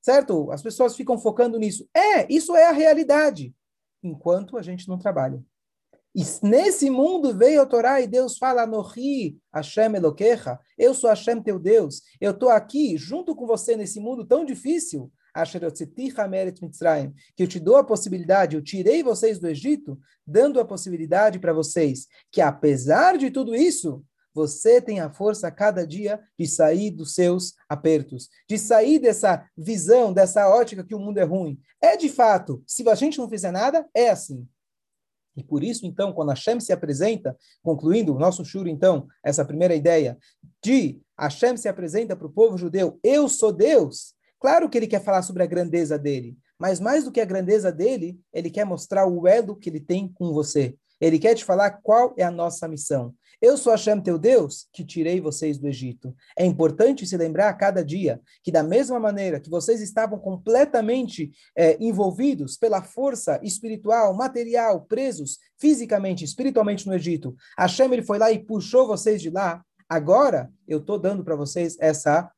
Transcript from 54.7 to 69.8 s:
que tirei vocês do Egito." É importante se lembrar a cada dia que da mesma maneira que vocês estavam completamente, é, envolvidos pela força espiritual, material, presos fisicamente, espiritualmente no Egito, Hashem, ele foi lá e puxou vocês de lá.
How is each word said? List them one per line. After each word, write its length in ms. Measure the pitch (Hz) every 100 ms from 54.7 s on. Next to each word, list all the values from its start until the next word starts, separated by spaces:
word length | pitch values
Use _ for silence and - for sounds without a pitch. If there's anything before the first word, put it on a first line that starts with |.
que 120 | -
tirei 360 | 151 170 160 180
vocês 380 | 156 147 156 143
do 80 | 143
Egito." 480 | 135 127 120 131 - _ -
É 80 | 180
importante 580 | - 160 147 233 269
se 120 | 180 180
lembrar 320 | 165 160 208
a 60 |
cada 300 | 208 196 190
dia 360 | 160 175 170 117 _ _
que 120 | -
da 100 | 160
mesma 380 | 151 202 269 247
maneira 400 | 220 202 190 147
que 100 | 151
vocês 300 | 170 165 226
estavam 360 | 208 - 220 208
completamente, 1160 | 196 185 214 233 285 247 220 254 240 - 147 _ _ -
é, 200 | 165 160
envolvidos 760 | 226 196 196 180 269 214 135 -
pela 260 | 226 196
força 580 | 185 - 277 240 - 143
espiritual, 720 | 202 - 226 220 208 233 214
material, 680 | 190 262 254 233 233 226 185
presos 580 | - 220 269 175 143 - _ _
fisicamente, 640 | 294 277 233 208 190 180
espiritualmente 640 | 156 - 269 262 208 196 196
no 80 |
Egito, 400 | 185 160 165 135 127 _ -
Hashem, 340 | 180 214 262
ele 120 | 247
foi 120 | 233 208
lá 140 | 220
e 80 | 214
puxou 480 | - 214 180 247 254
vocês 340 | 196 214 208
de 80 | 160
lá. 360 | 175 196 170 _ _